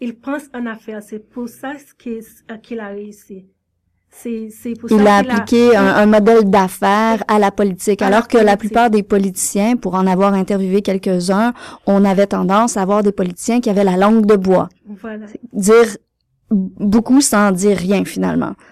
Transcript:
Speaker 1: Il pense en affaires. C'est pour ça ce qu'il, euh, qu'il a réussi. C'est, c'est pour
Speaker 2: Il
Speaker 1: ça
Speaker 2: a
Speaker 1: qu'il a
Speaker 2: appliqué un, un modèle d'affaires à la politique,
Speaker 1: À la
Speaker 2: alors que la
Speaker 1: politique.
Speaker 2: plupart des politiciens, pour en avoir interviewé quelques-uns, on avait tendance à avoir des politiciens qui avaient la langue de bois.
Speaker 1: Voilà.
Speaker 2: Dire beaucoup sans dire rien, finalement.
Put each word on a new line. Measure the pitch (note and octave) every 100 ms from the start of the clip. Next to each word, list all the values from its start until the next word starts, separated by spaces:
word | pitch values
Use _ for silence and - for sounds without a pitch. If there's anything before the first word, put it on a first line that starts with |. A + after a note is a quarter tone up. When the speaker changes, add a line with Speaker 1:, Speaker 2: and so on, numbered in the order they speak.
Speaker 1:
Il | A#3+ A#3
pense | C#4 C#4+ C#4+
en | B3 A#3
affaires. | A3 A3+ G#3+
C'est | G#3 G#3+ G#3+
pour | B3 A#3+
ça | - C4+ C#4+
ce | - _
qu'il, | A#3+ A3+ A3 _ -
euh, | A3
qu'il | - A#3
a | G3+
réussi. | G3+ G#3 G#3 - F#3+ F#3+ _ _ _ _ _ _
C'est, | - A#3+ A3+ A3
c'est | - A#3+
pour | A3+ A#3
Speaker 2:
Il | G#3+
Speaker 1:
ça | G3+ G3+
Speaker 2:
a |
Speaker 1:
qu'il | B3+
a | A3+
Speaker 2:
appliqué | A3+ A#3 A#3+ G#3+
un, | G3 G3
un | G#3
modèle | G#3+ G#3 A3+ G3+
d'affaires | F#3+ F#3 - G3 G#3 A3+ A3+ -
à | G#3+
la | G3+
politique, | G3 G3+ F3 - G3+
Speaker 1:
À | G3
la | G#3+
Speaker 2:
alors | A#3
que | A#3
la | G#3 G3+
Speaker 1:
politique. |
Speaker 2:
plupart | G#3 A3+ A#3+
des | G#3+
politiciens, | G3+ G3+ G3 F#3 - G3 G#3+ A#3+
pour | F#3 F#3
en | F#3+
avoir | F3+ G3+
interviewé | G3 F#3 G3+ F#3+ G3
quelques-uns, | G3+ F#3+ F#3+ F3+ F3+ G3 A#3 A#3+ - - -
on | G3 G3+
avait | F#3+ G3
tendance | F#3+ F3+ G3+ A#3 G#3+
à |
avoir | F#3 G#3
des | G3+
politiciens | G3 F3+ - - A#3+
qui | A#3
avaient | G3
la | G3 F3+
langue | G3+ A3+ G#3
de | G#3
bois. | F#3+ F3+ F3 _ -
Speaker 1:
Voilà. | G3 A3+ G#3+ G#3 - -
Speaker 2:
Dire | - F#3+ A#3 A3 G3+ _ _ _ _ -
beaucoup | G3+ F#3 - G3+ A3+ A3+ C4+
sans | C#4 G#3 G#3
dire | F3+ G3+ F#3
rien, | F3+ G3 F#3
finalement. | F#3 F#3 B3+ - G3+ _